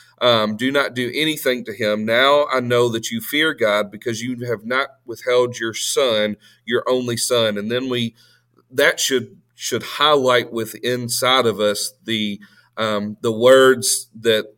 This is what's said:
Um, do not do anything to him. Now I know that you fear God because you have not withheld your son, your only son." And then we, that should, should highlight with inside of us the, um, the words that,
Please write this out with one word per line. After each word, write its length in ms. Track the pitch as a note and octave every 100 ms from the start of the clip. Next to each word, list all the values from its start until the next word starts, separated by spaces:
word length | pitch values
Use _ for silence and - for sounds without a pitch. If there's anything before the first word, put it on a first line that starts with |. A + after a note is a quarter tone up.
| _ _
Um, 360 | B2 A#2 G#2+ G#2+
do 140 | C3
not 240 | C#3+ C3+
do 160 | B2 B2
anything 500 | C#3+ D#3 D3+ C3+ B2
to 100 | A#2
him. 320 | G#2 G#2+ G#2+ A2
Now 400 | A#2 C3+ D3 D3
I 140 | C3
know 280 | B2 A#2+ A#2+
that 220 | A2+ -
you 100 | A#2
fear 320 | - D3 D#3+
God 380 | C#3+ G#2+ G#2 G2+
because 320 | G#2 B2 A2
you 240 | B2 A#2+ A#2+
have 180 | G#2+
not 240 | A2 C3 C#3 _
withheld 540 | B2 A2 - B2 B2 A2
your 160 | A2+
son, 600 | G#2+ - D3 C3 G#2+ G#2+ G#2 _ _
your 240 | - A#2+ -
only 300 | B2+ B2 A2+
son." 400 | - A#2+ A2+ G2+
And 120 | G#2
then 200 | B2 C3
we, 240 | B2 A#2 - _ _ _ _ _
that 280 | C3 C#3+ -
should, 380 | - C3 A2+ - _
should 280 | - - A#2
highlight 680 | - - D3 D3 B2+ B2 A#2
with 220 | A2+ A2 G#2+
inside 680 | B2 B2 A#2+ - B2+ C3
of 160 | A#2+ G2+
us 320 | G#2 G2+ - -
the, 360 | - A2+ G#2 G2+ - _ _ -
um, 400 | A2 G#2 G#2 G#2
the 120 | A#2
words 760 | A2 B2 C3+ C3 A#2+ - - - A2
that, 360 | A2+ A2 -